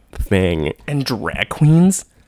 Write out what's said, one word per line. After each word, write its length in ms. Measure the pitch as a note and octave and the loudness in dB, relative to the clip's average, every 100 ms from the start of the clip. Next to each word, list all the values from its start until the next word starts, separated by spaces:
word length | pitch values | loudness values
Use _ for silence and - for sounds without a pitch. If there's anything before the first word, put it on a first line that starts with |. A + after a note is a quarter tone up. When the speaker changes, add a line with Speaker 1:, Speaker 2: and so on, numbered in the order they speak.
| _ | _
Speaker 1:
thing. 600 | - - G2 F#2 E2 D2 - - | -8 -2 0 0 0 -4 -6 -6
Speaker 2:
And 180 | C#3+ C3 | -4 -4
drag 440 | A2+ E2 C#2+ - | -4 -6 -6 -6
queens 560 | - D3+ D#3+ F3+ F#3+ - _ | 2 4 4 4 0 -6 _